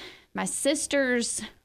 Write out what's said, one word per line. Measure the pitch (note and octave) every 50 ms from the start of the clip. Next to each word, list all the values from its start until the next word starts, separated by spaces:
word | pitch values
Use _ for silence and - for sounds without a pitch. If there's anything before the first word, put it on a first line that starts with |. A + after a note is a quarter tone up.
| - - - - - _ _
my | F#3+ F#3+
sister's | F#3 - - - C4+ D#4 C#4+ - - - C#4+ C#4 B3+ B3 A#3+ A#3 - - - A3 - - _